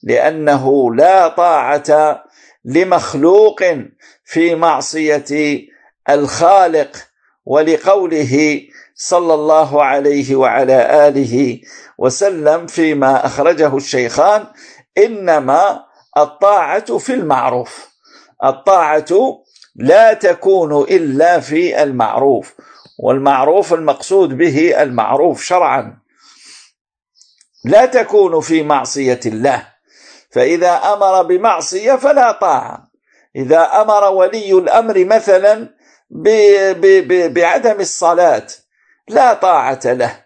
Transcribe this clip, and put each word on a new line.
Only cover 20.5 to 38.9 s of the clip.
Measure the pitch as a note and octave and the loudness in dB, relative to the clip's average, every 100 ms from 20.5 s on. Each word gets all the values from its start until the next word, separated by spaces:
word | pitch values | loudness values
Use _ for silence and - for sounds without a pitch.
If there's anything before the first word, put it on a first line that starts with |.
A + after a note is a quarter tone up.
| F#3+ D#3+ D3 | 0 0 -2
إلا | C#3 F#3 D#3+ C3+ E3 F3 | 0 0 0 0 2 2
في | B2 D3+ F3 - | -2 -4 -2 -2
المعروف. | D3 B2+ A2 A2 C#3 A#2+ F#2 _ _ - - _ | -2 -2 -4 0 0 0 -4 _ _ -20 -20 _
والمعروف | - C3+ C#3 C3+ C#3 F3+ F#3+ | -4 0 0 0 2 0 0
المقصود | E3 D#3 C3+ - G3 F3 C3 | -2 -2 -4 -2 0 0 0
به | E3+ C#3 E3+ - | -2 0 0 0
المعروف | D3 A#2+ G#2+ C3+ E3 A#2 | -2 -2 -2 0 -2 -2
شرعًا، | - F3+ E3 C3+ A2 - _ _ _ _ - - _ _ _ _ _ _ _ _ _ _ A#2 | -2 -2 0 -2 -6 -16 _ _ _ _ -20 -20 _ _ _ _ _ _ _ _ _ _ 0
لا | G3 B3+ | 2 4
تكون | B3 G#3+ G#3 F#3 E3 | 0 0 2 2 0
في | D3+ D#3+ | -2 -2
معصية | D3+ D3 B2 - C3+ B2 A#2 | 0 -2 -2 -4 -2 -2 -4
الله، | A2 C3 B2 - _ _ _ _ - _ | -4 -2 -2 -6 _ _ _ _ -20 _
فإذا | - B2+ E3+ F3+ | -2 0 0 0
أمر | F3 - G3+ G3 F#3+ | 0 -2 0 0 0
بمعصية | E3+ F3+ A3 F3+ E3 F3+ A3 C4 | 0 0 0 -2 -4 -6 -2 0
فلا | C4 C#4+ B3 | 2 2 2
طاعة. | G#3 F#3+ C#3 A2+ - _ _ _ _ _ - | 0 -2 -2 -4 -16 _ _ _ _ _ -10
إذا | C3 D#3 | 0 2
أمر | E3 G3 G#3+ G#3 | 2 0 2 2
ولي | G3+ F#3+ F3+ A3 G3+ | 2 2 0 -2 0
الأمر | F#3 F3+ A3 A3+ G3 F#3 | 0 2 0 0 0 2
مثلًا | A3 G3+ F#3+ G3 G#3+ A#3 _ _ _ _ | 0 2 2 2 0 -4 _ _ _ _
ب-، | - D#3+ A3 G#3 G3+ G3 F3+ | -4 0 2 4 4 2 0
ب-، | F#3+ F#3+ C#3+ | 4 4 2
ب-، | F3+ E3+ | -2 0
بعدم | C3+ E3+ A#3 A#3 G#3 | 0 0 0 -2 -2
الصلاة | F#3+ - E3+ E3+ F3 A#2+ - - _ _ _ | -6 -2 0 2 2 0 -4 -20 _ _ _